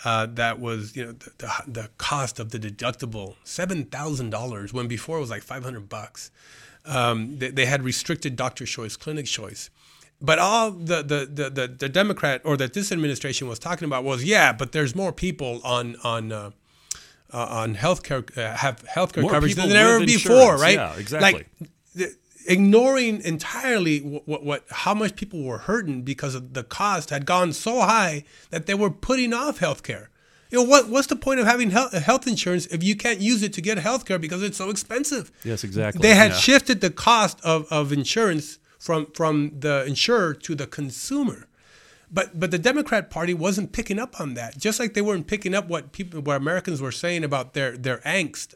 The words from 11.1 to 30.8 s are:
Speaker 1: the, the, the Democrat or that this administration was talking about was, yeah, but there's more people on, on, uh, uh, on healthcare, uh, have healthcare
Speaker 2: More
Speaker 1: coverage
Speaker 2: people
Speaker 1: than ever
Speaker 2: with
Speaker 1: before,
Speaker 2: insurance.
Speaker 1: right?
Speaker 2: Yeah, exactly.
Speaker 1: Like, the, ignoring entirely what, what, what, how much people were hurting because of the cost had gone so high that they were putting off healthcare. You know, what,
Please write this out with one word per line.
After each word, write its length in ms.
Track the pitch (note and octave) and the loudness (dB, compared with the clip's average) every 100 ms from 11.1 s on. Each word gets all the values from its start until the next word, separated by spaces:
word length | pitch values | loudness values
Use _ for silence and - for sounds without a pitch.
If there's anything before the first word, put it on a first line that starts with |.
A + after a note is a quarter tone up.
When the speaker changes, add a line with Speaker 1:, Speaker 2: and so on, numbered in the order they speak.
| D3 C#3 | -2 -2
Speaker 1:
the, 200 | C#3+ C#3 | -6 -6
the, 180 | C3+ B2+ | -4 -4
the 200 | B2+ C#3 | -4 -2
Democrat 500 | D3+ G#3 G3 D3+ C3 | 0 0 0 -2 -2
or 140 | D#3 C#3+ | 0 0
that 160 | B2+ | 0
this 180 | G3+ G3 | -4 -4
administration 580 | F3 D3+ C3 C#3 B2 C3 | -2 -2 -2 -4 -6 -6
was 100 | A2+ | -8
talking 260 | E3+ F3 | -6 -6
about 180 | D#3+ C3 | -4 -4
was, 220 | C3+ C3 | -2 -2
yeah, 280 | D3 G#3 D3 | 2 6 6
but 180 | A2+ C3 | 4 -4
there's 220 | D#3 C#3 | -2 -2
more 180 | D3+ F#3+ | 0 -4
people 480 | - F3+ D3+ C3+ A#2+ | -2 -4 -4 -6 -6
on, 340 | B2+ B2 A#2+ A#2+ | -2 -2 -2 -4
on, 300 | A#2+ A#2 A2 | -2 -2 -4
uh, 180 | G#2+ G#2 - _ _ - - - _ _ | -8 -10 -16 _ _ -14 -14 -14 _ _
uh, 140 | B2 A#2 | -6 -4
on 240 | A#2 A2+ | -2 -2
healthcare, 520 | G#2 D3+ F3+ - C3+ A#2 - | 0 0 0 -2 -6 -6 -8
uh, 200 | A2+ A2+ | -6 -2
have 260 | C#3 A#2+ | -2 -4
healthcare 380 | - - F#3 - | -6 -4 -2 0
Speaker 2:
More 80 | D3 | 2
Speaker 1:
coverage 260 | - F#3+ F#3 | 4 4 2
Speaker 2:
people 120 | F#3 | 4
Speaker 1:
than 80 | G#3 | 8
ever 220 | A3 A#3 | 8 6
Speaker 2:
with 100 | A3 | 6
Speaker 1:
before, 460 | A#3 - B3 B3 | 4 8 10 10
Speaker 2:
insurance. 80 | D3 | 8
Speaker 1:
right? 120 | D#3+ | 6
Speaker 2:
Yeah, 220 | F#3+ F#2 D#2+ | 4 2 -6
exactly. 360 | G#2 D3+ G3 | -4 2 4
Speaker 1:
Like, 380 | E2+ - - - _ _ | 4 -2 -16 -18 _ _
the, 220 | F3 F3+ - _ - - | -8 -8 -8 _ -8 2
ignoring 720 | F#3 G3 G#3+ C4 C4+ A#3+ G#3 | 6 8 8 6 4 0 -2
entirely 760 | E3+ D#3+ - A#3 C4 A3+ E3+ D3 | -4 -6 -6 -6 0 2 2 0
what, 300 | C#3+ C#3+ - | -2 -10 -8
what, 160 | D3+ | -6
what, 200 | C#3+ C#3+ - | -4 -6 -6
how 240 | - - | -6 -2
much 220 | G#3 G#3+ G3+ | 0 0 -4
people 260 | G3+ F3 | -10 -8
were 160 | C3 A#2 | -6 -6
hurting 440 | - A3+ F#3 C3 | -2 -2 -2 -6
because 340 | B2+ C3+ C#3+ C3 | -6 -6 -6 -8
of 180 | B2+ | -10
the 80 | C3 | -10
cost 480 | A#2+ - G3+ F#3 D3 | -8 -4 -2 -2 -4
had 160 | C#3+ C#3 | -6 0
gone 260 | F3+ F3+ | 2 2
so 280 | D3+ - B3 | 0 -2 2
high 420 | F#3+ A3+ F#3 D3 D3 - - | 4 4 2 -2 -10 -20 -10
that 160 | E3 D#3 | -8 -4
they 80 | |
were 140 | G3 G#3 | 0 0
putting 460 | - - C4 B3 | 0 -2 0 0
off 240 | A#3 D4 - | 0 -4 -2
healthcare. 480 | E3 C3+ - A2 - _ _ _ - | -2 -4 -8 -12 -12 _ _ _ -2
You 80 | A#3+ | 2
know, 60 | |
what, 240 | B3 C#4 | 8 8